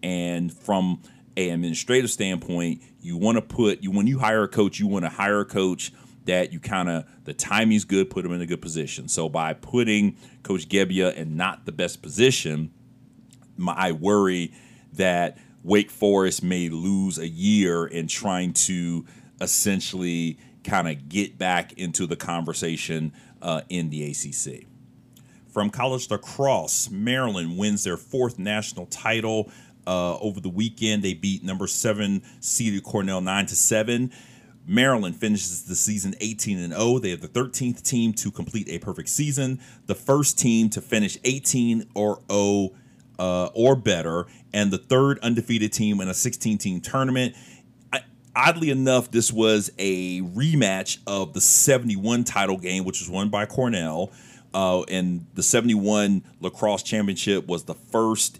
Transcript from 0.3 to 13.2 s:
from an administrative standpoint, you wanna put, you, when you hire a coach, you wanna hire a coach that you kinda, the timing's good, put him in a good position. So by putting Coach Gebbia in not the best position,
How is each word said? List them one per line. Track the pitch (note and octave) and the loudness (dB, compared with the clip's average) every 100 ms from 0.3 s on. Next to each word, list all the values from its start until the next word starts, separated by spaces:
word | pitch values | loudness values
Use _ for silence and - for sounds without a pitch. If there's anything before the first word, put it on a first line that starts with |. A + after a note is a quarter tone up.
| F2 F2 | -2 -4
from | - - G2 F#2 E2+ - - - - | -6 -2 0 0 -2 -8 -20 -12 -4
an | F2+ | -2
administrative | E2+ F2 E2 - B2 A#2+ | -2 -4 -4 2 2 2
standpoint, | - G2 F2+ - F2 F2 D#2+ - - | -2 -2 -4 -4 -4 -2 -4 -10 -18
you | F2 E2+ | -10 -2
wanna | G#2 A2+ | 2 0
put, | - - A2+ F#2+ | -2 0 2 2
you, | G2 | -2
when | G2 G#2 | 0 2
you | C3+ | 2
hire | A2+ A2 | 2 2
a | G2+ | 2
coach, | - G2+ - | 2 0 2
you | G2+ | -2
wanna | G2 E2 | 0 -4
hire | - G2+ G#2 | -2 0 0
a | |
coach | G2+ G#2 F#2+ F2+ - - - - | 0 0 0 0 -6 -14 -20 -14
that | - F2+ F2+ | -2 0 0
you | E2 | -4
kinda, | - F#2 F2+ E2+ D2+ - | -6 -4 -2 -4 -6 -16
the | - | -16
timing's | D2 - G2+ A2+ G#2+ | -10 -2 2 4 2
good, | F#2+ G2 F#2+ | 2 2 2
put | - | -2
him | F2 | -6
in | F2 | -6
a | E2+ | -4
good | E2+ | -6
position. | F2 D#2+ C#2+ - C2 | -6 -8 -8 -10 -8
So | - D#2+ | -4 -2
by | D#2 D#2+ | -2 -4
putting | D#2+ - B2 A2+ G#2+ G#2 - - - | -6 -4 0 2 4 2 0 -18 -20
Coach | - F#2+ D#2 | -6 -4 0
Gebbia | G2 F#2+ F#2 F#2 | 0 2 2 0
in | - D#2+ D#2 | 0 -6 -2
not | F#2 E2+ - | -2 -4 -12
the | |
best | D2+ F2 - | -4 -4 -4
position, | - D2+ B2+ B2+ E2 D#2 D#2 _ - - - _ | -12 4 4 4 -2 -4 -6 _ -20 -20 -20 _